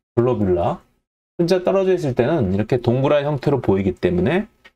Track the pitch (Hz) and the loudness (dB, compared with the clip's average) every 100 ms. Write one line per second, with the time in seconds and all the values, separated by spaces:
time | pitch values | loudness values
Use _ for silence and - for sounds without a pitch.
0 | _ - 123 110 98 87 101 180 _ _ | _ -2 0 0 0 0 0 -4 _ _
1 | _ _ _ - 170 185 185 190 190 175 | _ _ _ -4 0 0 0 0 0 0
2 | 147 123 117 160 95 98 107 123 117 127 | -2 0 0 0 0 -2 0 0 0 0
3 | 139 147 139 147 - 139 - 98 98 - | 2 0 0 -2 -2 0 0 0 0 -2
4 | 92 87 - 180 226 _ - | -2 0 0 0 -4 _ -20